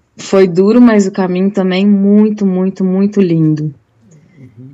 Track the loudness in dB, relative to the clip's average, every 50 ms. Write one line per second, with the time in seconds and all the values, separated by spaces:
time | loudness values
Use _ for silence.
0 | _ _ _ -20 -8 -2 2 2 2 2 2 0 0 2 4 4 4 4 4 2
1 | 0 0 -2 -4 -4 -4 -2 -2 -2 -2 -2 -2 -2 -2 -2 0 0 0 0 2
2 | 2 2 2 2 2 2 0 -2 -4 -2 -2 -2 -4 -4 -4 -4 -4 -2 -2 -2
3 | -2 -2 0 -2 0 0 0 0 0 0 0 -2 -4 -8 -10 _ _ _ _ _
4 | _ _ _ _ _ _ _ -20 -20 -20 _ -20 -20 -8